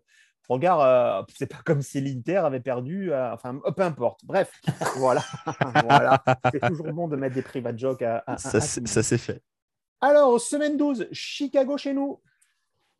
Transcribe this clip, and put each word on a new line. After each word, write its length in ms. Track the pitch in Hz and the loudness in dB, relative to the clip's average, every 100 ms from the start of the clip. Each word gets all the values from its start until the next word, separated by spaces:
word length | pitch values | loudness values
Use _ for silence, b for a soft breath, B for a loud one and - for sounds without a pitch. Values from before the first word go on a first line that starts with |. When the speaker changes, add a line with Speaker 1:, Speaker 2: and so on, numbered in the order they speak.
| _ b b b - | _ b b b -4
Speaker 1:
regarde, 320 | 131 170 175 | 0 2 4
euh, 520 | 135 127 120 98 98 - | 6 6 4 0 -4 -8
c'est 100 | 139 | -10
pas 140 | - - | -6 -2
comme 160 | 143 | -2
si 180 | 139 143 | -2 -4
l'Inter 360 | 139 127 120 185 | -4 -4 -2 0
avait 220 | 160 131 | 0 -2
perdu, 520 | 120 123 123 190 190 | -4 -4 -4 -6 -4
euh, 220 | 139 127 | -2 -2
enfin, 260 | 113 127 131 147 | -6 -8 -6 -4
euh, 60 | |
peu 100 | 151 | 0
importe. 380 | 185 135 117 - - | -2 0 -4 -4 -4
Bref, 260 | 175 180 - | -2 -2 -4
<laughs> 340 | - - - - | -4 -4 -4 0
voilà. 260 | 131 131 - - - | 2 2 0 -10 -8
<laughs> 380 | 151 135 123 120 | -4 0 2 6
Voilà. 380 | 143 127 131 - 127 127 | 6 6 4 2 2 0
C'est 80 | 139 | 0
toujours 300 | 123 160 160 | 0 -2 -6
bon 140 | 156 170 | -6 -4
de 80 | 143 | -4
mettre 200 | 135 127 | -4 -4
des 60 | |
private 360 | 123 139 120 117 | -8 -6 -6 -4
jokes 220 | 131 127 | -4 -2
à, 220 | 117 117 - | -2 -4 -4
à, 100 | 123 | -8
Speaker 2:
Ça, 200 | 131 110 | -2 0
Speaker 1:
à 40 | |
Speaker 2:
c'est, 180 | 147 - | 0 -4
Speaker 1:
tout 40 | 120 | -2
le 40 | |
Speaker 2:
ça, 100 | - | 0
Speaker 1:
monde. 40 | 110 | 2
Speaker 2:
c'est 120 | 120 | 0
fait. 240 | - 101 _ _ _ _ _ _ | -2 -10 _ _ _ _ _ _
Speaker 1:
Alors, 380 | 262 294 285 240 | 4 6 6 4
semaine 380 | - 294 294 294 | 2 -2 -2 0
douze, 300 | 294 254 - | 0 -2 -6
Chicago 680 | - - - 285 277 269 285 | -10 -10 -6 -2 0 0 -2
chez 160 | 277 | -4
nous. 280 | 277 277 - _ _ _ _ _ _ _ _ | -4 -4 -8 _ _ _ _ _ _ _ _